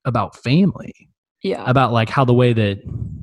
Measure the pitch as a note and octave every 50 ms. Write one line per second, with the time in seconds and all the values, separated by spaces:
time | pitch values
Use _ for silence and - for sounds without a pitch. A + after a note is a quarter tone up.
0 | - B2+ A#2 A#2+ G2+ - - - - A#2 C3+ F3 G3+ F3+ - - - - - _
1 | _ _ _ _ _ _ _ _ - F#3+ F#3 - G2 A#2+ B2+ C#3 C3 A2+ A#2+ A#2
2 | A2+ A2 - C#3+ C3 B2 B2 B2 B2+ B2 A#2 A2+ G#2+ G2+ G2 G2 - - - -
3 | - - - -